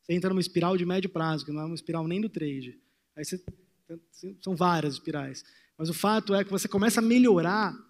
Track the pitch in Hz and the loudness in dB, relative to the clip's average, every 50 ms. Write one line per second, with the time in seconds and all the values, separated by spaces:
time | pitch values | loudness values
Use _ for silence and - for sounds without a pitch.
0 | _ - 170 180 165 190 190 185 170 - - 175 165 175 190 185 180 175 180 190 | _ -2 -2 0 0 0 0 0 0 0 0 0 2 2 2 0 0 0 -2 -2
1 | 185 190 - 165 165 160 160 151 - 151 147 151 156 160 170 151 - - 170 165 | -2 -2 -2 -2 0 0 -2 -2 -4 -8 -8 -8 -8 -8 -8 -10 -8 -6 -6 -4
2 | 156 160 175 196 220 214 - 170 160 147 139 135 127 123 123 _ _ _ _ _ | -4 -4 -2 -2 -4 -4 -4 -6 -6 -6 -6 -8 -10 -12 -16 _ _ _ _ _
3 | _ _ _ 151 151 - 185 180 _ - - _ _ _ _ _ _ _ 170 165 | _ _ _ -12 -10 -10 -10 -10 _ -14 -16 _ _ _ _ _ _ _ -18 -18
4 | _ _ _ - - 190 196 _ - 190 185 151 185 175 170 160 147 147 135 - | _ _ _ -16 -16 -16 -16 _ -6 -6 0 2 4 4 4 2 0 -2 -4 -6
5 | _ 160 151 147 139 135 131 - - - _ _ _ _ _ - 160 165 170 - | _ -8 -8 -6 -8 -8 -12 -14 -18 -20 _ _ _ _ _ -8 -6 -6 -2 0
6 | - 202 220 220 - 202 196 196 196 196 196 185 - - - 202 208 233 - 240 | 2 2 2 2 2 2 0 0 0 0 -2 -4 -4 -2 0 2 2 4 4 4
7 | 226 226 240 254 247 240 196 170 165 175 196 214 214 180 - - - | 4 6 6 6 8 8 6 4 4 2 0 0 0 -2 -4 -8 -18